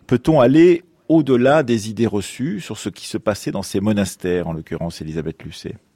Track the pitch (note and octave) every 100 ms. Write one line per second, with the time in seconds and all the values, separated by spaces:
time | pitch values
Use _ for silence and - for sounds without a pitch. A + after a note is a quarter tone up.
0 | - B2 - D#3 B2 D3+ F3+ E3 - _
1 | - D#3+ C3+ B2 B2+ D#3 A#2+ A2+ A2 G#2+
2 | A2 G#2 - - C#3+ G3+ - G#2+ G#2+ -
3 | - - - G2+ - G2 - G2 G#2+ G2+
4 | F#2+ - F2+ F2+ E2 D#2+ - D#2+ E2+ -
5 | D#2+ D#2+ D#2 - E2 - - - _